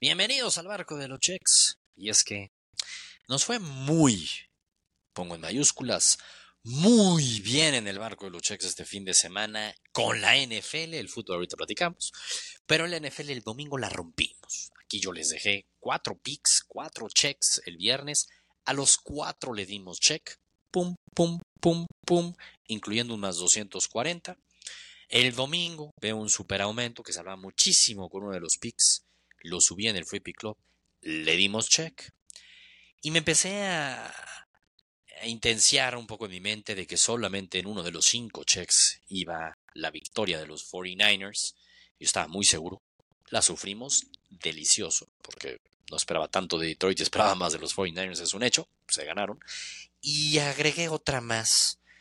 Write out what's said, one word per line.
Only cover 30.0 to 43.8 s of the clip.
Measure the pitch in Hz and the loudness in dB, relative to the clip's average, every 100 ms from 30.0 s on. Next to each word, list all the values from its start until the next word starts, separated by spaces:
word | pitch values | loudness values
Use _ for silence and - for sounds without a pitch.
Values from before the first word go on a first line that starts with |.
Free | 78 101 | -4 -8
Pick | - - | -10 -10
Club, | 107 107 _ _ _ _ | -10 -12 _ _ _ _
le | 80 78 78 | -6 -2 2
dimos | 87 98 110 110 | 4 4 2 4
check | - 160 - - _ - - - - - - _ _ | 2 2 -10 -20 _ -20 -20 -20 -20 -20 -20 _ _
y | 151 | -2
me | 160 | 0
empecé | 156 151 185 202 | 4 2 2 -2
a... | 196 170 143 120 113 - - - - _ _ _ _ _ - 76 | -2 -2 -2 -6 -10 -14 -14 -18 -20 _ _ _ _ _ -20 -10
a | 113 | -8
intensiar | 113 120 110 - 135 127 123 | 0 2 4 6 6 2 -2
un | 110 | -8
poco | 104 104 | -10 -8
en | |
mi | 90 | -6
mente | 98 107 - 95 | -6 -6 -6 -8
de | 85 | -2
que | - | 2
solamente | - 120 101 98 95 92 | 2 2 -2 -4 -4 -4
en | 92 | -4
uno | 104 | -6
de | 87 | -6
los | 85 | 2
cinco | - 117 113 - | 2 2 -4 -4
checks | 71 95 85 - - - _ | -2 -2 2 4 4 0 _
iba | 95 85 82 80 - _ | -6 -6 -6 -8 -12 _
la | - 80 | -8 -8
victoria | 78 - - 101 80 | -8 -8 -4 -2 -2
de | 78 | -6
los | 76 | -14
forty-niners. | - 90 92 92 104 98 98 107 - - _ - _ _ | -12 -10 -8 2 4 4 -2 -4 -6 -8 _ -20 _ _
Yo | |
estaba | 85 95 78 | -2 0 -2
muy | 92 | 2
seguro, | 98 82 85 92 _ _ _ _ _ | 4 2 -2 -12 _ _ _ _ _
la | 113 | 2
sufrimos | - 80 95 104 | 2 2 -8 -8